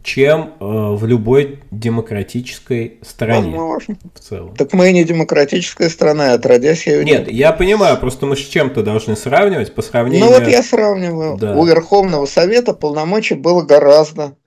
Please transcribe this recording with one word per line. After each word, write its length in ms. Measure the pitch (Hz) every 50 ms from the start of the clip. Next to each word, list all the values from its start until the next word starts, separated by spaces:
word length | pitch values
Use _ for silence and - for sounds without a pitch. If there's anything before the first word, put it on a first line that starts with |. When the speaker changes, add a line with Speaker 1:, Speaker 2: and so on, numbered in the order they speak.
Speaker 1:
чем, 520 | - - - 131 135 147 156 156 156 - - -
э, 20 | 98 104 110 110 107 104 104
в 100 | 101 113
любой 540 | 113 123 113 104 117 131 143 143 139 139 - - -
демократической 1300 | 98 107 110 113 117 117 - - 110 101 92 - - 123 123 - - - - - 123 117 117 120 - _
стране 500 | - - - - - 110 165 - 196 165
Speaker 2:
Возможно. 460 | 160 165 165 165 - - - - 208 - - 180 -
Speaker 1:
в 60 | -
целом. 340 | - - 101 87 85 98 -
Speaker 2:
Так 160 | - 143 -
мы 180 | - 185 185 185
и 40 | 185
не 100 | 180 165
демократическая 840 | 160 170 165 160 - - 147 143 139 - 180 175 - - - - 160
страна, 420 | 160 - - 151 151 151 143 131
отродясь, 560 | 120 117 120 - 123 120 127 151 170 165 -
я 60 | 170 147
её 100 | 147 147
не 80 | 151
Speaker 1:
Нет, 180 | 143 107 - -
я 220 | 113 120 143 160
понимаю, 460 | 160 165 180 190 208 208 196 160 127
просто 280 | - - 127 123 - 139
мы 120 | 139 139
с 20 | 139
чем-то 420 | - - - 170 143 131 - 117
должны 360 | 104 107 107 110 - 117 107
сравнивать 580 | - - 123 139 175 208 202 185 151 - - -
по 60 | 151
сравнению 440 | - - - 120 117 127 165 180 - 233
Speaker 2:
Ну 20 | 254 254
вот 80 | 240
я 160 | - 240 240 -
сравниваю. 760 | - 247 220 214 208 202 190 180 175 165 160 160 156 139
Speaker 1:
Да. 160 | 98 107 104 113
Speaker 2:
У 80 | 147 165
Верховного 600 | 170 160 165 165 - 196 202 190 190 160 147 143
Совета 480 | 139 - 180 170 185 226 240 240 240 220
полномочий 640 | - - 151 147 151 156 175 202 220 220 - -
было 260 | 139 135 170 180 175 151
гораздо 760 | 143 143 147 143 139 147 156 151 147 160 156 147 139 139 _ _